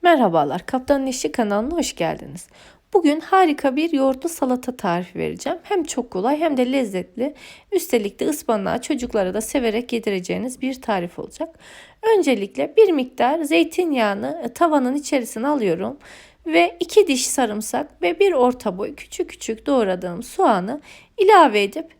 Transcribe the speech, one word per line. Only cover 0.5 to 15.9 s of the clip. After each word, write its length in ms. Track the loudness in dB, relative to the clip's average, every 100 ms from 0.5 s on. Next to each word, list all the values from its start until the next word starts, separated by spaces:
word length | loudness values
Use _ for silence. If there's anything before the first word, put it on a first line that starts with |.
| -2 -4
Kaptanın 400 | -6 0 0 0
Eşi 260 | -4 -6
kanalına 420 | -2 -2 0 -2
hoş 200 | -2 -4
geldiniz. 520 | -4 -4 -4 -12 -16 -18 _ -20 _ _
Bugün 280 | 2 2 0
harika 560 | 2 4 4 2 -2 0
bir 160 | -2
yoğurtlu 360 | 0 0 0 -4
salata 480 | -4 -2 -2 -4 -6
tarifi 420 | -2 -2 -4 -6
vereceğim. 400 | -6 -6 -8 -8
Hem 220 | -4 -4
çok 260 | -2 -6 -6
kolay 300 | -4 -2 0
hem 160 | 0 0
de 160 | 0
lezzetli. 600 | 0 -2 -4 -8 -6 -6 -6 -20 -20 _
Üstelik 480 | -4 0 -2 -2 -4
de 80 | -4
ıspanağı 520 | -4 -2 -2 0 -4
çocuklara 540 | -4 -6 -2 -2 -2
da 60 | -2
severek 520 | -4 -2 -2 -2 -4
yedireceğiniz 720 | -4 -2 -4 -4 -6 -6 -6
bir 200 | -8 -8
tarif 360 | -4 -4 -4 -10
olacak. 400 | -14 -10 -12 -12 -20 -20 -20 _ 2 4
Öncelikle 580 | 4 0 -2 -4 -2 6
bir 160 | 6
miktar 500 | 6 -2 0 0 0
zeytinyağını, 1000 | 0 2 2 0 0 2 0 0 -6 -6
e, 80 | -10
tavanın 420 | 0 2 2 2
içerisine 540 | -2 -2 -2 -2 -6 -2
alıyorum. 480 | 0 0 -2 -4